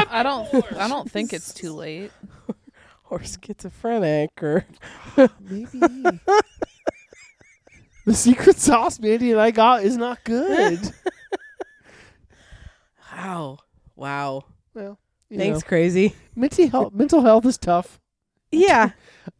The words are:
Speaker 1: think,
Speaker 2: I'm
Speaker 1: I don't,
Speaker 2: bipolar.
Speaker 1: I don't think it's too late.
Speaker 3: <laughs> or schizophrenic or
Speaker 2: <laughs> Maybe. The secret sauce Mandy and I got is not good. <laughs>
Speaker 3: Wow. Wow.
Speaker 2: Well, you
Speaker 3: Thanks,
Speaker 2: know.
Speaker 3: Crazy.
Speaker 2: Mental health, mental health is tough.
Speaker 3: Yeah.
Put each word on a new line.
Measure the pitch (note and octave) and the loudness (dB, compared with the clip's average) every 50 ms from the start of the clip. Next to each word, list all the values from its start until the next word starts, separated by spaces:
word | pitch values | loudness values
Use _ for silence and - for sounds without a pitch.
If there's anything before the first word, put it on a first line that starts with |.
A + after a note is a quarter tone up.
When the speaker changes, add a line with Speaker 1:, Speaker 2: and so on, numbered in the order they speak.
Speaker 1:
think, | G#4 - | 6 4
Speaker 2:
I'm | A#4 - | 0 -2
Speaker 1:
I | |
don't, | A#4+ - C#4+ - D#4+ D4 | -2 -2 -4 -6 -6 -2
Speaker 2:
bipolar. | C4+ B3+ - - G#3+ F#3 | 0 0 0 -2 -6 -8
Speaker 1:
I | G3+ A#3 | -6 -6
don't | C#4 C4+ - - | -6 -8 -8 -8
think | - G#3 A3+ A3+ - | -8 -8 -8 -6 -8
it's | D#3+ - - | -12 -12 -16
too | - - F#3 E3 | -16 -14 -14 -14
late. | D#3 D3+ D#3 D#3 D#3 E3+ G3+ G#3 - _ - - - - _ - - - | -12 -12 -12 -12 -12 -14 -14 -16 -18 _ -20 -20 -20 -18 _ -14 -14 -14
Speaker 3:
<laughs> | _ - _ _ _ _ _ _ _ _ | _ -20 _ _ _ _ _ _ _ _
or | F#3 E3+ - | -12 -12 -12
schizophrenic | - G3+ F#3 - - G3+ - - F#3 - - - A#3 A#3 A3 F#3 D#3 D3+ D3+ D3+ D#3 - - | -14 -16 -16 -16 -16 -16 -14 -16 -18 -16 -8 -6 -4 -2 -2 0 0 0 -2 -2 -4 -6 -8
or | E3 D3 D3+ - - - - _ - - - - - - - | -6 -2 -2 -2 -4 -6 -14 _ -20 -20 -20 -20 -20 -2 4
Speaker 2:
<laughs> | C#4 C4 A3+ - - | 4 4 4 4 -4
Maybe. | G3 F#3+ F#3+ G#3 A#3+ - - B3 E4+ C#4+ B3 C4 C4 F4+ - E3 - F#4 G4+ G#4+ - - _ - F4+ - _ _ _ - - - _ _ - _ - _ _ _ _ _ _ _ _ _ _ _ _ _ _ - _ | -14 -14 -12 -12 -12 -14 -4 -2 -2 -2 -2 -2 -2 -4 -4 -2 -2 2 2 2 2 0 _ -12 -12 -12 _ _ _ -12 -10 -10 _ _ -20 _ -20 _ _ _ _ _ _ _ _ _ _ _ _ _ _ -6 _
The | G#3 A3 | -2 0
secret | - - A#3 B3+ - - F#4+ - | 2 4 4 2 6 6 4 4
sauce | - - D#4+ C4 A3+ A#3+ F4 - - | 6 4 2 2 2 2 -2 -4 -4
Mandy | A3 G#3+ A3 A#3 B3 A#3+ | -2 0 0 0 0 0
and | A3+ G#3+ | 2 4
I | G#3+ A#3 | 4 2
got | A3 A3+ A3 A#3+ B3+ A3+ | 4 4 4 4 4 4
is | G3 G#3+ B3 | 2 -2 -2
not | A#3 A#3 B3 A#3+ - _ | -2 -4 -6 -8 -10 _
good. | A3+ A3+ B3 D#4 G4 C#4+ E4+ G4 G#4 - F3+ G#3 G3 - | -4 -4 -2 -2 0 0 2 2 0 0 -4 -6 -12 -12
<laughs> | - _ F4+ - - - _ - - - - - - - - _ _ _ _ - - - _ _ _ _ _ _ _ _ _ - - - - - _ _ _ _ _ _ - | -8 _ -8 -8 -8 -12 _ -12 -12 -12 -18 -20 -20 -20 -20 _ _ _ _ -20 -20 -20 _ _ _ _ _ _ _ _ _ -20 -20 -20 -20 -20 _ _ _ _ _ _ -20
Speaker 3:
Wow. | - F3+ F3+ F#3+ F3+ E3+ D3+ C3+ C#3 - _ _ _ _ _ - _ | -16 -14 -12 -10 -10 -10 -10 -12 -14 -18 _ _ _ _ _ -20 _
Wow. | - C3+ C#3 C#3 C#3+ C#3+ C#3 C3+ C3+ - _ _ _ _ _ _ | -14 -10 -8 -8 -6 -6 -6 -8 -8 -12 _ _ _ _ _ _
Speaker 2:
Well, | A3+ G3 G3+ G3+ - _ _ _ _ _ _ | -16 -16 -16 -18 -20 _ _ _ _ _ _
you | G#3+ F#3+ | -8 -4
Speaker 3:
Thanks, | F#3+ G3+ D#3 D#3 | -4 -2 -2 -4
Speaker 2:
know. | - - | -4 -2
Speaker 3:
Crazy. | F#3 E3 E3+ F3+ F3 F#3 G3 G3+ - - - _ - | 0 0 2 2 2 2 0 0 0 -4 -14 _ -6
Speaker 2:
Mental | A#3 B3 D4 - - F4 B3 | -4 -4 -2 2 2 2 2
health, | A#3+ C4 G#3 G3+ G3 | 2 0 -2 -2 0
mental | G3+ D4 C#4+ E4+ D#4 | -2 0 2 4 4
health | B3 A3+ A3 A3+ A3+ | 6 6 6 6 4
is | C4 - - | 2 -2 -2
tough. | - F3 F3 F3 F3+ - - _ _ _ _ _ _ _ _ _ _ _ | -2 -2 -2 -2 -2 -6 -14 _ _ _ _ _ _ _ _ _ _ _
Speaker 3:
Yeah. | - D#4+ F#4+ G4 D#4 A#3 A3 F#3+ - _ _ _ _ _ _ - - | 2 2 4 6 6 4 4 2 -2 _ _ _ _ _ _ -20 -20